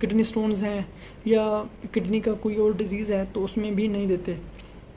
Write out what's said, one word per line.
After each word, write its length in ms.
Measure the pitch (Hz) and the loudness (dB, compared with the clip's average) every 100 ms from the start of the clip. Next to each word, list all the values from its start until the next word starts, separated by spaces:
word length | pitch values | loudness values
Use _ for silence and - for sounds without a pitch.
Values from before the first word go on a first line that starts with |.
kidney 240 | 202 220 | 2 4
stones 380 | 220 220 214 202 | 4 2 2 2
हैं 300 | 208 202 190 - - - 214 | 0 -2 -4 -10 -18 -6 4
या 420 | 220 214 214 214 - 196 | 4 4 0 -2 -10 -4
kidney 260 | 220 180 214 | -2 0 2
का 120 | 220 | 0
कोई 240 | 208 214 214 | 0 0 2
और 200 | 214 214 | 4 2
disease 360 | 202 202 208 | -2 -2 0
है 200 | 196 190 | 0 0
तो 80 | 208 | -2
उसमें 340 | 190 220 208 | -2 -2 0
भी 140 | 202 214 | 0 0
नहीं 200 | 202 196 | 0 0
देते। 300 | 180 185 170 - - - - - | 0 -2 -6 -8 -14 -18 -18 -20